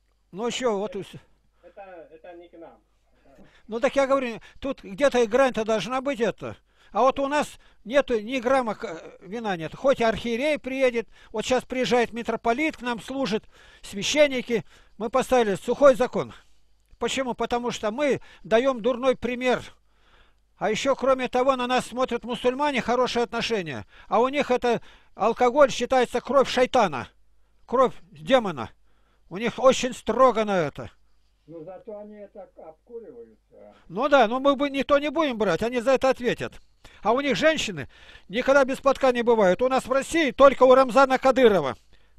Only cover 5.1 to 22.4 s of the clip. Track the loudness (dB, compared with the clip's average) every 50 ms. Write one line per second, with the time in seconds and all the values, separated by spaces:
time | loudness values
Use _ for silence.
5.1 | 4 2 2 2 2 2 2 2 2 -2 -2 -2 -2 -2 -2 -4 -6 -4 -4 -4
6.1 | -4 -2 -2 -2 -4 -4 -8 -12 -12 -14 _ _ _ _ _ -6 -2 2 2 2
7.1 | 2 0 -2 -2 -2 -2 -2 -4 -6 -18 -20 _ _ -20 -8 -2 0 0 0 0
8.1 | -2 -4 -4 -4 -6 -4 0 0 0 0 0 -2 -6 -8 -10 -12 -12 -14 -16 -20
9.1 | -20 -20 -16 -14 -12 -8 -6 -6 -6 -6 -6 -10 -8 -2 0 0 2 2 2 0
10.1 | 0 0 -4 -4 -4 -2 -2 -2 -2 -4 -4 -6 -4 0 0 0 0 -2 -6 -8
11.1 | -12 -20 -18 -12 -8 -6 -4 -2 -2 -2 -2 -4 -4 -4 -2 2 2 2 2 0
12.1 | -4 -8 -6 -6 -6 -4 -2 -2 0 0 -2 -4 -4 -6 -6 -6 -6 -6 -8 -8
13.1 | -6 -4 -4 -2 -4 -4 -6 -10 -20 -20 -20 -20 -20 _ -18 -14 -10 -8 -4 0
14.1 | 2 4 4 2 2 -2 -4 -4 -4 -4 -4 -8 -14 -20 -20 _ -14 -10 -6 -2
15.1 | -2 -2 0 2 2 2 2 2 -2 -4 -4 -4 0 4 6 6 6 4 2 -2
16.1 | -2 -4 -6 -6 -10 -18 _ -20 -20 -20 _ _ _ _ _ _ _ -8 -8 -6
17.1 | -4 -4 -4 -6 -6 -6 -4 -4 -4 -4 -4 -4 -6 -6 -6 -6 -4 -2 0 0
18.1 | 0 -2 -4 -10 -20 -18 -4 0 2 2 2 2 0 -2 -2 -2 -2 0 0 -2
19.1 | -2 -2 -4 -6 -6 -2 -2 0 0 -2 -2 -8 -18 _ _ _ _ _ _ _
20.1 | _ _ _ _ _ _ _ _ _ -6 -4 -2 -2 -2 0 -2 -2 0 2 0
21.1 | 0 0 0 -2 0 0 2 2 0 0 0 0 0 0 -2 -2 -4 -4 -4 -2
22.1 | -4 -6 -6 -8 -6 -2